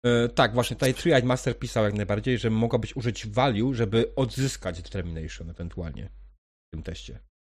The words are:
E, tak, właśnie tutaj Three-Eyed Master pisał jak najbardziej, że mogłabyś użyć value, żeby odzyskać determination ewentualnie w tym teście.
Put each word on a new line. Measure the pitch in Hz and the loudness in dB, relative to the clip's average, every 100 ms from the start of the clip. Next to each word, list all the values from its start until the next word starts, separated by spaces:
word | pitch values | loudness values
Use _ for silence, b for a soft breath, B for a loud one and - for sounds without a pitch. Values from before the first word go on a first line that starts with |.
| 120 | 4
E, | 120 120 | 4 4
tak, | - 123 | 4 4
właśnie | 120 117 117 | 4 0 2
tutaj | 131 | 0
Three-Eyed | 127 175 139 | 2 4 4
Master | 123 127 - 120 | 4 0 0 -4
pisał | 123 120 | -2 2
jak | 107 | 2
najbardziej, | 104 101 104 117 123 | 2 0 0 0 0
że | 117 | 2
mogłabyś | 110 117 123 107 - | 2 2 0 -2 -4
użyć | 117 104 110 | -4 -4 -4
value, | 104 135 104 123 | 2 2 4 0
żeby | 123 113 113 117 | 0 2 2 2
odzyskać | - 127 117 135 - 92 85 | 0 -2 0 -2 -2 -6 -8
determination | - 98 85 80 78 - 82 | -6 -6 -4 -6 -8 -10 -12
ewentualnie | 82 85 - 82 - - - - _ _ _ _ | -8 -8 -6 -8 -8 -12 -14 -20 _ _ _ _
w | |
tym | 80 | -10
teście. | 78 92 - 58 - _ _ | -8 -10 -12 -16 -18 _ _